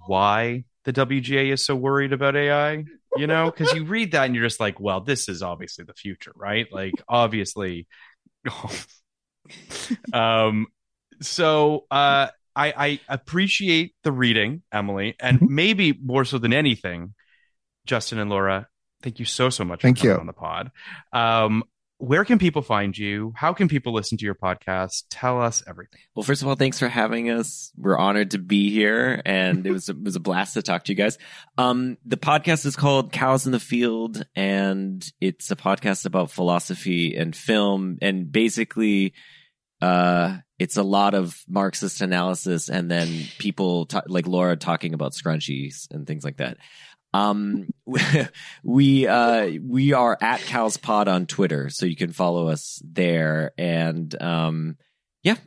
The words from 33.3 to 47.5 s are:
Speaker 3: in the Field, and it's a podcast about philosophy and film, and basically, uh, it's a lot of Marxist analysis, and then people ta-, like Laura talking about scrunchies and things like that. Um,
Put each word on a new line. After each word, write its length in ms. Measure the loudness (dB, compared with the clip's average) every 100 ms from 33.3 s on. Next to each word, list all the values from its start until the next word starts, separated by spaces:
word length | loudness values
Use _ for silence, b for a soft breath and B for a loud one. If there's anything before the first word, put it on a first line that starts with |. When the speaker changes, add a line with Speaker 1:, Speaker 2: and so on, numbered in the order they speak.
| 2 2
Speaker 3:
in 60 |
the 80 | -2
Field, 640 | -2 0 0 0 -4 -8 -8 -4
and 680 | 0 2 0 0 -4 -8 -12 -4
it's 300 | -4 -4 -6
a 40 | -4
podcast 480 | 0 0 0 -2 -2
about 260 | -2 -2
philosophy 840 | 0 0 0 -2 -8 -2 0 0 -2
and 180 | -4 -4
film, 600 | 0 2 2 0 -2 -2
and 300 | -2 -2 -2
basically, 840 | 2 2 0 -4 0 2 2 2 b b b b b _ -2
uh, 560 | 2 4 4 4 2 -2 -10 -6
it's 180 | -4 -2
a 60 |
lot 300 | 2 4 4
of 280 | 2 -2 -6 -6
Marxist 500 | -2 -2 -2 -6 -4
analysis, 680 | -2 0 0 -2 -2 -4 -2
and 200 | -4 -2
then 180 | -2 -2 -4 -10 -8
people 460 | -6 -2 0 0 -2
ta-, 160 | -6 -2
like 180 | -2 0
Laura 280 | 0 2 0
talking 360 | 0 -2 -2
about 200 | -4 -6
scrunchies 720 | -6 -4 -4 -4 -6 -8 -12 -14
and 140 | -14 -10
things 160 | -8 -8
like 120 | -6
that. 200 | -8 -8 B B B B _
Um, 560 | 0 2 0 -2